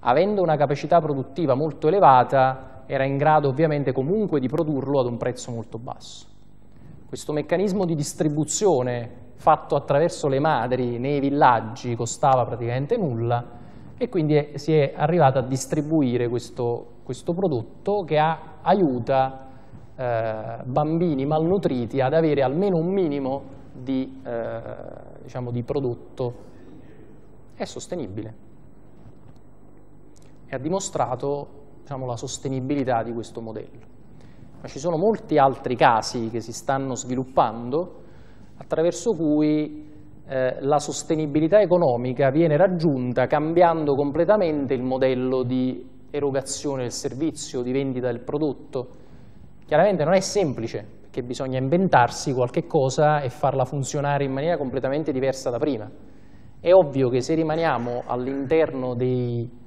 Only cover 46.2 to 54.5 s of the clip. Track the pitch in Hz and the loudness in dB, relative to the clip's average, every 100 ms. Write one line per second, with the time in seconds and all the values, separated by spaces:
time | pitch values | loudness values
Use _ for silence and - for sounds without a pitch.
46.2 | 143 135 127 - 147 135 123 - 139 123 | -2 -2 -4 -6 -4 -4 -4 -6 -8 -4
47.2 | 160 147 - 135 123 135 135 127 123 117 | -4 -4 -8 -6 -2 -2 -2 -2 -4 -4
48.2 | - 147 151 127 - 131 123 - - - | -4 -2 -2 -4 -8 -8 -8 -14 -20 -20
49.2 | - - - - - 151 196 185 151 190 | -20 -20 -20 -20 0 4 4 4 2 2
50.2 | 190 208 170 117 113 113 104 - - - | 2 0 0 -2 -6 -8 -12 -18 -12 -8
51.2 | 123 123 135 131 131 170 190 139 120 - | -6 -6 -4 -2 2 2 6 6 6 2
52.2 | - 127 123 - - 160 135 127 151 151 | -4 0 0 -2 0 0 2 2 2 2
53.2 | 135 - 139 135 131 147 131 147 143 143 | -2 -2 0 2 0 -2 -4 -2 0 0
54.2 | 139 135 156 | 0 -2 -2